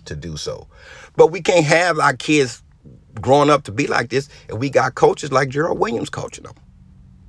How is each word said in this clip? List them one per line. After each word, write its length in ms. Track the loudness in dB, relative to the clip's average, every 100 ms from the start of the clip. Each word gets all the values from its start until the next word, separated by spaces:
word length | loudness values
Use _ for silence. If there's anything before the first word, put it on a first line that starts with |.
| -12
to 100 | -12
do 220 | -12 -10
so. 300 | -10 -12 -14 -20 -20 -20 -4 2
But 120 | 2
we 140 | 2
can't 240 | 0 2 4
have 340 | 2 2 2
our 140 | 0
kids 480 | 0 0 0 0 -4 -20 _ -20 -20 _ -6
growing 340 | 2 4 6
up 140 | 4
to 80 | 0
be 160 | -6 -2
like 220 | -2 -2
this 200 | -4 -6 -10 -14
if 100 | -6
we 120 | -2
got 260 | 0 0 2
coaches 360 | 2 2 -2
like 180 | 0 0
Gerald 300 | -2 -2 -2
Williams 300 | -2 -4 -6
coaching 340 | -10 -12 -14
them. 120 | -18 -20 -20 -20 -20 -20 -20 -20